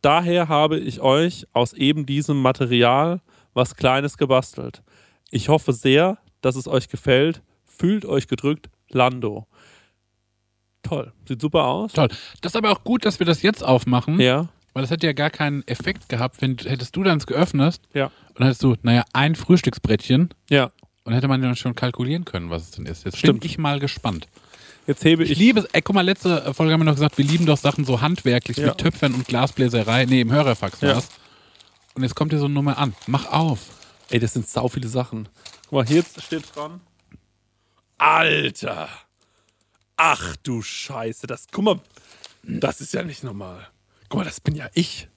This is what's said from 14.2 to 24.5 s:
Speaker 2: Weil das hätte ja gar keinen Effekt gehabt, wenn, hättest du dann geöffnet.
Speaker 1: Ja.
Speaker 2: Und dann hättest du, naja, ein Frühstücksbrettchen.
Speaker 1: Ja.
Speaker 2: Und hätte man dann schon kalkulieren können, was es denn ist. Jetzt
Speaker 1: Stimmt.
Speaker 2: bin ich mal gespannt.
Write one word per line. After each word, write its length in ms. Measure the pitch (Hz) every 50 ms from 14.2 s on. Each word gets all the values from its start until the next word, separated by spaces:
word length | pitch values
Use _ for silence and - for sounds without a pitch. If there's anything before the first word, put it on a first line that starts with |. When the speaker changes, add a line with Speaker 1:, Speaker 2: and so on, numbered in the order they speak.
| 127 127 127 147 170 165 _ _ _ _ _
Speaker 2:
Weil 100 | 131 135
das 80 | 120
hätte 160 | 165 160 170
ja 60 | 160 143
gar 160 | 135 147 151
keinen 360 | - - 156 143 143 139 -
Effekt 420 | - 120 - - 180 196 - - _
gehabt, 320 | 131 113 123 127 _ -
wenn, 160 | - 131 131
hättest 380 | 120 - - 135 123 123 - -
du 80 | - 190
dann 160 | 190 165 147
geöffnet. 600 | - - 123 143 180 - - 143 135 165 170 - _ _ _
Speaker 1:
Ja. 120 | 143 135
Speaker 2:
Und 320 | 135 _ _ _ _ _ -
dann 80 | 127
hättest 160 | 135 127 - -
du, 120 | 131 120 -
naja, 240 | - 120 117 120 - _ _
ein 220 | 127 139 151 160
Frühstücksbrettchen. 1000 | - - - 180 175 - 127 - - - - 110 101 - - 127 135 175 170 - _ _ -
Speaker 1:
Ja. 220 | 143 139 127 113 _ _ - _ _ _ _
Speaker 2:
Und 80 | 113 113
hätte 140 | 127 127
man 140 | 139 135 131
dann 140 | 131 127 123
schon 180 | - - 127 120
kalkulieren 520 | - - 123 - - 123 127 151 175 170
können, 240 | - - 90 85 82
was 140 | 82 82 82
es 80 | -
denn 140 | - - 82
ist. 200 | - 85 - -
Jetzt 120 | 98 - -
Speaker 1:
Stimmt. 220 | - 185 117 101
Speaker 2:
bin 80 | - 165
ich 80 | -
mal 220 | - 156 147 143 143
gespannt. 480 | 139 135 - - - 117 95 80 - _ _ - _ _